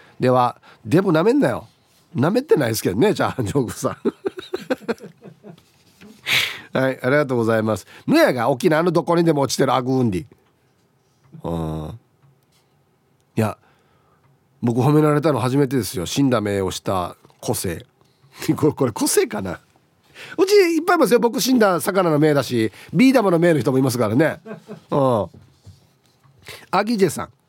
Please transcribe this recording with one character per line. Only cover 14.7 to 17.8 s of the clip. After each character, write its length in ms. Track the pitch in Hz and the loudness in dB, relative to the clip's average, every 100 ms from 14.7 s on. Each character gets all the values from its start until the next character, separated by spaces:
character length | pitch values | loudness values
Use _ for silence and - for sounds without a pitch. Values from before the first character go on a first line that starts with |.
| 120 | 0
褒 120 | 131 | 2
め 80 | 151 | 4
ら 120 | 151 | 2
れ 80 | 147 | 2
た 100 | 156 | 0
の 80 | 127 | 0
初 180 | 123 135 | 0 0
め 100 | 135 | 0
て 80 | 135 | -2
で 60 | |
す 140 | 104 - | -4 -6
よ。 80 | 87 | -6
死 180 | - | -2
ん 60 | 139 | 0
だ 120 | 117 | 0
目 200 | 104 101 | 0 -2
を 100 | 95 | -2
し 80 | - | -6
た 380 | - 95 87 - _ _ | -6 -4 -6 -10 _ _
個 120 | - | -8
性。 320 | 107 98 80 | -6 -6 -10